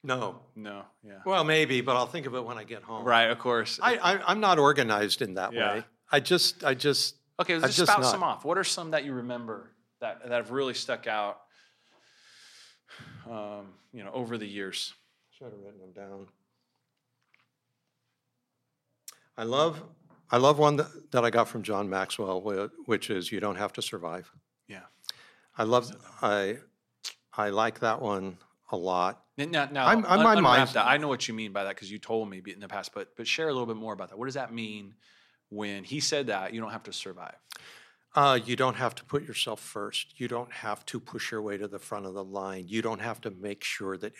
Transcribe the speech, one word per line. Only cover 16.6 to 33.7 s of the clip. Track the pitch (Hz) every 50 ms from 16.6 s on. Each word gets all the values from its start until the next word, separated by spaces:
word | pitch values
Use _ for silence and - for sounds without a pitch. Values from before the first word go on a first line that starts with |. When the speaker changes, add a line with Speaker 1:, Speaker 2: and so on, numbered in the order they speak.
| _ _ _ _ _ _ _ _ _ _ _ _ _ _ _ _ _ _ _ _ _ _ _ _ _ _ _ _ _ _ _ _ _ _ _ _ _ _ _ _ _ _ _ _ _ _ _ _ _ - - _ _ _ _
Speaker 1:
I | - 113
love, | 117 123 139 156 170 156 156 - - - _ _ _ - _ _ _
I | 123
love | 123 131 143 151 143
one | 151 147 147
that, | 143 151 - - - - _
that | - 127 117
I | 117
got | 107 117 110
from | - - 117 95
John | 104 104 98 104 95
Maxwell, | 95 95 95 92 - - 104 95 95 92
whi-, | 95 107 101 95 101 110 - - 294
which | - 113 95 - -
is, | 107 92 87 -
"You | 110 95
don't | 95 104 95
have | 90 104 95 -
to | -
survive." | 104 - - 92 85 82 82 90 87 - _ - _ _ _ _ _
Speaker 2:
Yeah. | - 101 92 90 - _ _ _ - - - - - _ _ _ _ _
Speaker 1:
I | - 113
love, | 110 123 123 117 117 - - - - - -
I, | - 107 104 101 98 98 113 - - _ _ _ _ _ _ _ - - - _ _ _ -
I | - 107 104
like | 98 104 110 117 110 -
that | 123 113 110 -
one | 127 107 101 95 95 98 90 - _ _ _ _ _ -
a | -
lot. | 92 87 92 90 90 87 92 - _ _ _ _
Speaker 2:
N-, | - 143 165
now, | 170 151 139 135
now, | 143 139 127
Speaker 1:
I'm, | 151 220 233 208
I'm, | 175 180 196
Speaker 2:
un-, | -
Speaker 1:
my | 226 214
Speaker 2:
unwrap | 190 143
Speaker 1:
mind's | 127 123 127 131 - -
Speaker 2:
that. | 113 104
I | 120 139
know | 147 151
what | 147 131 120 -
you | - 113
mean | 110 110 104
by | 95 101 98
that | 98 98
'cause | - 104 95
you | 104 104
told | - - 113 113 110 101
me | 95 92 92
in | 101 90 98
the | 104
past, | 90 98 101 90 - _
but, | 104 95 _ _
but | - 117
share | - - 156 160 160
a | 139
little | 127 123
bit | 113